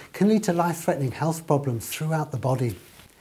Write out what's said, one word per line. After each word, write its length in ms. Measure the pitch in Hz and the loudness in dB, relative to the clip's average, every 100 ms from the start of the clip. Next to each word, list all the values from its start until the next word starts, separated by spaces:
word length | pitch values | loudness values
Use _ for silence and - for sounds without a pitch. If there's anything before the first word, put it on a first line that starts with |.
| - | -16
can 160 | - 202 | 2 4
lead 160 | 214 | 4
to 100 | 214 | 2
life-threatening 600 | 175 175 160 - 143 135 | 2 0 0 0 0 -2
health 340 | - 151 160 - | 0 -2 -2 0
problems 400 | 143 139 117 - | 0 2 -4 -6
throughout 440 | - 156 160 151 | -6 -2 -2 -2
the 60 | 127 | -2
body. 380 | 127 127 123 95 - - - _ | 0 0 -2 -4 -14 -20 -20 _